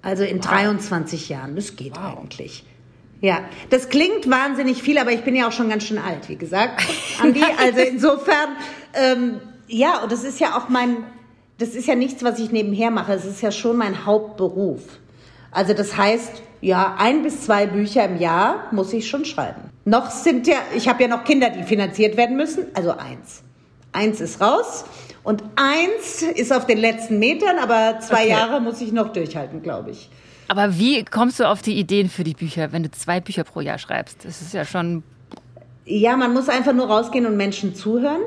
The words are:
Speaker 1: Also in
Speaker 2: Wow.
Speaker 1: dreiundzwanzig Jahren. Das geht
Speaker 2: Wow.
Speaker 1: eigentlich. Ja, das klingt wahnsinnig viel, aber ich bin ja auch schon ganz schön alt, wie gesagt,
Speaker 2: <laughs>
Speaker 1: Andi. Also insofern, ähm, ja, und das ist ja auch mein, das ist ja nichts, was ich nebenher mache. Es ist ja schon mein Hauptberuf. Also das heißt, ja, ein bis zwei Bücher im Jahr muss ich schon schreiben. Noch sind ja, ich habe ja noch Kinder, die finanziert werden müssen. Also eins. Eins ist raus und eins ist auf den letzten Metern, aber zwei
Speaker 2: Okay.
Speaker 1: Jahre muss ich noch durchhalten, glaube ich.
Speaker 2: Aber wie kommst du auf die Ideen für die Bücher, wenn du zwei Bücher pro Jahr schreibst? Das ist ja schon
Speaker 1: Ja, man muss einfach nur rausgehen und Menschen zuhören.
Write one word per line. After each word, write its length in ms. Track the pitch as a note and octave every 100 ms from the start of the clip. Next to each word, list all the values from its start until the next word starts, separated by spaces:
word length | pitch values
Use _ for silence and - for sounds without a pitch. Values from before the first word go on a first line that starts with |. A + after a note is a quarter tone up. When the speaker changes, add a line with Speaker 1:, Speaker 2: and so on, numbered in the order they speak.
Speaker 1:
Also 200 | G3 F#3+
in 140 | G3 F#3
Speaker 2:
Wow. 80 | F3+
Speaker 1:
dreiundzwanzig 840 | F#3+ G#3 G3+ - F3 D#3 E3 -
Jahren. 260 | C#3 C3+ D#3+
Das 200 | G3+ -
geht 200 | C3 D3+
Speaker 2:
Wow. 240 | F#3+ -
Speaker 1:
eigentlich. 440 | C#3+ - B2+ - - _ - _ - -
Ja, 180 | - E3+ - - -
das 200 | B3+ B3+
klingt 400 | C#4 F4 G#4+ B3+
wahnsinnig 520 | C4 C#4 C4 C4 B3
viel, 160 | - D4
aber 140 | A#3+
ich 100 | A#3 C4+
bin 100 | B3+
ja 120 | A#3
auch 40 |
schon 160 | A3+ A3+
ganz 160 | G#3+
schön 140 | G#3+ G#3+
alt, 320 | F#3 D#3+ -
wie 80 | D3+
gesagt, 460 | D#3+ F#3 A#3+ - - D#4
Speaker 2:
<laughs> 180 | - -
Speaker 1:
Andi. 200 | B3 B3+ D#4+ D#4
Also 180 | B3+ A#3
insofern, 680 | B3+ B3+ C#4+ C#4 - D4 D4+ D4 - - -
ähm, 480 | C#4 C4 B3 B3 G#3 - - -
ja, 300 | A3+ C#4+ E4
und 80 | A#3
das 120 | A#3
ist 160 | C4+ C4
ja 160 | D#4 G#3+
auch 140 | B3
mein, 260 | B3 B3 A#3 - - - _ _ -
das 120 | A#3
ist 160 | A3 C#4
ja 80 | B3
nichts, 280 | C4 -
was 160 | A#3+ A3
ich 120 | A3
nebenher 380 | A3 G3+ G3+ A#3
mache. 200 | A3 F3
Es 140 | G3 F#3+
ist 160 | G3
ja 100 | G#3+
schon 240 | G3+ A#3 A#3+
mein 300 | G#3 F#3+ G3
Hauptberuf. 760 | G#3+ G#3+ - F#3 F#3 G3 B2+ - - - - - - -
Also 220 | F3 G3
das 240 | G#3 G3+ -
heißt, 340 | G3+ A#3 - - - -
ja, 340 | F#3+ F3+ F#3+ F#3
ein 240 | G#3+ D4
bis 180 | D#4 -
zwei 220 | - G3+ G3+
Bücher 400 | G3 G#3 B3+ G3+
im 120 | F3
Jahr 500 | E3+ E3+ A3 F#4+ -
muss 220 | G#3 F#3+
ich 160 | A#3 -
schon 160 | C#4 D4+
schreiben. 360 | - B2+ - - -
Noch 280 | G3+ A#3 B3+
sind 360 | - E4+ B3+ A#3+
ja, 100 | C#4 -
ich 140 | B3 B3+
habe 140 | A#3+
ja 60 | B3
noch 160 | A#3 -
Kinder, 240 | C#4 B3
die 140 | F#3
finanziert 520 | F3 G#3 F#3+ - G#3+ G#3+
werden 220 | A#3+ C4
müssen. 300 | D#4 F#4 -
Also 180 | - E3+
eins. 500 | - - - - - - _ _ _ -
Eins 300 | F3+ A3 G#3+
ist 180 | E3 -
raus 460 | G#3 D#4+ A#4 - - - - -
und 200 | G#3+ G#3+ - -
eins 640 | C4+ D#4 F4+ A4 - -
ist 320 | E4 E4 A#3+
auf 140 | B3+ B3
den 100 | G#3+
letzten 420 | A3+ A3+ - G#3+
Metern, 380 | A3+ D#4+ G4+ F4
aber 420 | B3+ A3+ A3 A3+
zwei 220 | - A3+
Speaker 2:
Okay. 80 | A3
Speaker 1:
Jahre 320 | G#3+ A3+ C#4
muss 180 | A#3 A3+
ich 140 | A#3
noch 180 | A3+ G#3+
durchhalten, 500 | F3+ D#3 D#3+ C3+ D#3+
glaube 300 | D#3+ A2+ -
ich. 180 | - - - - - -
Speaker 2:
Aber 300 | G3 G3+ F3
wie 240 | A#3 C#4 -
kommst 340 | A3 A#3+ -
du 80 | A3+
auf 140 | G3+
die 160 | A3 G3+
Ideen 320 | F3+ G3+ F#3
für 140 | -
die 100 | D#3+
Bücher, 380 | D#3 E3 E3 D#3
wenn 100 | E3
du 80 | D#3
zwei 300 | - - F3+
Bücher 240 | F3 -
pro 180 | D#3+ -
Jahr 160 | C#3+ -
schreibst? 480 | - - - - -
Das 160 | -
ist 120 | E3
ja 120 | G3 D3
schon 380 | F#3 E3+ E3+ - - - - - - - - -
Speaker 1:
Ja, 320 | G#3 A3+ B3+
man 160 | B3
muss 160 | B3 B3
einfach 240 | B3 B3+
nur 140 | B3 A#3
rausgehen 380 | G#3+ A#3 C4 A#3
und 120 | G#3
Menschen 380 | G3+ G3 G3 F#3
zuhören. 460 | G#3 A#3 C#4+ D#4+